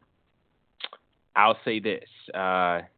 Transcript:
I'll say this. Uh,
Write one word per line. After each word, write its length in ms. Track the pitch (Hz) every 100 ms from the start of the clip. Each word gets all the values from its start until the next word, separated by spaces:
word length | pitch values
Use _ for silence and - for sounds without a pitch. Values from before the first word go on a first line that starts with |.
| _ _ _ _ _ _ _ - - - _ _ _
I'll 240 | - 107 -
say 160 | 127 110
this. 240 | 104 92 - - -
Uh, 500 | 95 92 92 90 87 85